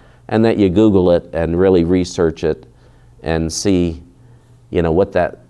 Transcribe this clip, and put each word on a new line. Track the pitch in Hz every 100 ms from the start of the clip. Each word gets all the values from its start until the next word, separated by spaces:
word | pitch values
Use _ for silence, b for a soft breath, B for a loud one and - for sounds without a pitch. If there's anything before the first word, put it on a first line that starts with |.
| b b -
and | 110
that | 113 110
you | 98
Google | 87 110 98 90
it | 85 -
and | 78 82 85
really | 95 92
research | 82 92 87 - 85 80
it | 82 76 - b b b b b
and | - 80 80
see, | - 104 92 87 80 - b b b b b _
you | -
know, | 82
what | 82 98
that, | 90 85 - -